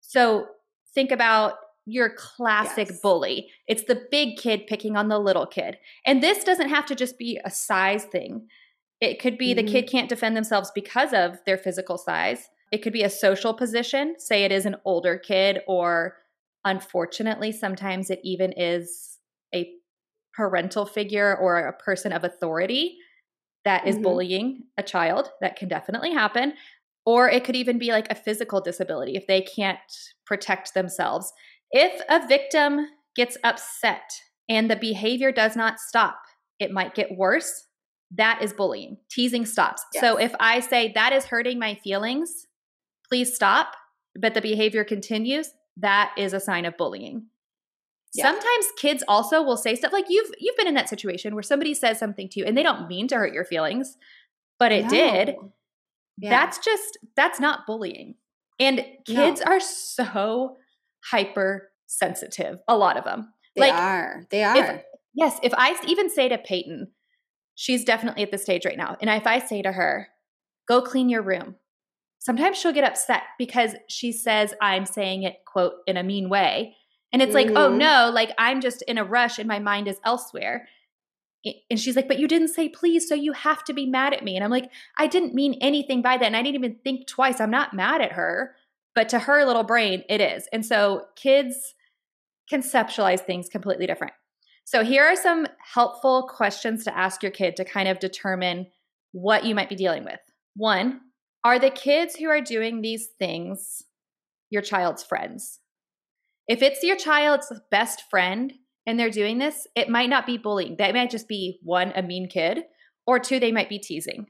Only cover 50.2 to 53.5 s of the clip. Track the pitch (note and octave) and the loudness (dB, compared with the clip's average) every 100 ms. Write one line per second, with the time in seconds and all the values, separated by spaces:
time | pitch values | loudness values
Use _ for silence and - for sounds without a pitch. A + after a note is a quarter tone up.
50.2 | A4 - G#4+ B4 G4 C#4 - G#3+ G#3 F3+ | 2 -4 -6 0 0 2 0 -4 -8 -6
51.2 | G#3+ G#3+ G#3 C#4+ D#4 C#4+ A#3+ A3 A3 G3+ | -8 -8 -2 0 0 0 0 0 -4 -6
52.2 | F#3+ - G3 A#3 D#4+ G#3+ E3+ F3+ A#3+ B3 | -10 -6 0 2 2 0 -6 -6 -2 0
53.2 | G3+ D3+ F3 | -2 -2 -4